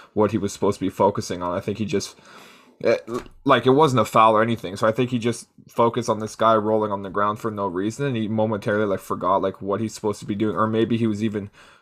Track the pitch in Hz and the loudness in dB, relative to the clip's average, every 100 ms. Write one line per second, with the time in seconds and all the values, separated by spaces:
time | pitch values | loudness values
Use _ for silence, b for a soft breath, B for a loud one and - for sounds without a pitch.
0 | B 101 104 107 98 - 101 101 95 - | B 0 2 0 -2 0 0 0 -4 2
1 | 98 - - 90 87 90 107 104 101 101 | 2 2 -6 -6 -4 -4 -4 -4 -2 -2
2 | - - B B B B B _ - 117 | -4 -12 B B B B B _ 0 0
3 | - 120 - - 143 123 127 135 156 123 | -2 -10 -10 -6 2 4 6 4 4 4
4 | 107 120 113 107 117 113 87 101 110 110 | 2 6 6 6 2 -2 -6 0 0 0
5 | 127 123 117 113 - _ - - 117 120 | -2 -2 -2 -4 -10 _ -10 0 0 0
6 | 113 107 107 - 113 110 104 110 107 98 | -2 -4 -4 0 2 2 2 0 0 -4
7 | 98 95 104 107 113 101 98 87 104 110 | -6 -2 -2 -2 -6 -4 -4 -2 -4 -4
8 | 143 117 104 110 110 104 113 104 104 95 | -4 -4 -2 -2 0 -2 -2 0 0 -2
9 | - 98 90 95 95 - 98 98 110 - | -4 -4 0 0 0 -4 -4 -4 -4 -4
10 | 107 - - 101 110 85 110 110 110 113 | -4 -4 -6 -2 -2 0 0 0 0 0
11 | 113 104 110 104 98 b b b | 0 0 -4 -4 -10 b b b